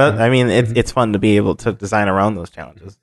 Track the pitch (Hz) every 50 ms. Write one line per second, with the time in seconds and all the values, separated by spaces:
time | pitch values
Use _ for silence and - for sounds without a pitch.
0 | 135 147 104 110 113 120 131 127 123 117 95 120 127 110 117 120 117 - - 131
1 | 120 110 104 95 101 107 104 104 101 95 82 - - 117 98 - 101 95 110 107
2 | 104 98 95 98 98 107 107 90 85 - - - 76 64 - 101 - 98 92 _